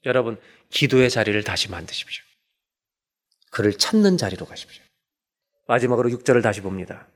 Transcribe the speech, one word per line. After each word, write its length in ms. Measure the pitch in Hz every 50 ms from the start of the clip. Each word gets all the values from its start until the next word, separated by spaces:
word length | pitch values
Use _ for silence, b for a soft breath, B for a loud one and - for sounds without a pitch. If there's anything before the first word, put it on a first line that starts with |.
| _
여러분, 340 | 131 123 131 120 117 113 b b b b b b b
기도의 420 | - - 147 131 131 127 127 123
자리를 300 | - 117 107 107 104 104 104
다시 260 | - 101 - - -
만드십시오. 540 | 92 85 82 - - - - - - - _ _ _ _ _ _ _ _ _ _ _ _ _ _ _ _ _ _ _ _ _ _ _ _ _ _
그를 260 | - - 104 104 98
찾는 400 | - - - - 220 208 196 180
자리로 300 | 170 - 95 92 - 85
가십시오. 360 | - - - - _ - - _ _ _ _ _ _ _ _ _ _ _ _ _ _ _ _ _
마지막으로 420 | - 120 127 123 123 123 117 120 120
육 160 | 120 120 -
절을 160 | - 127 120
다시 200 | 113 113 101 98
봅니다. 460 | 98 95 95 92 90 - - - - _ _